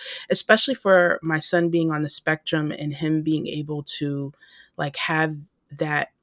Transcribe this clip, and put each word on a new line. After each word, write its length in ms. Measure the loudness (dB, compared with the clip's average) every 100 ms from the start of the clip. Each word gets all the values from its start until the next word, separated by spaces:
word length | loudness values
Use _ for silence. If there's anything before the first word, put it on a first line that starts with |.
| -6 -8 0
especially 440 | 2 6 4 4
for 440 | 0 4 6 6 2
my 160 | 0 0
son 320 | 2 2 2
being 200 | 2 0
on 100 | 0
the 60 | -2
spectrum 640 | -2 -2 -2 -2 -2 -2
and 220 | -4 -6
him 280 | -4 -2 0
being 240 | 0 -2 -4
able 340 | -8 -6 -8 -6 -6
to, 340 | -4 -4 -8 -12 -20 -20 -16 -8
like, 200 | -6 -4
have 400 | -2 0 0 -2 -14 _ -14
that 380 | -6 -2 -2 -4 _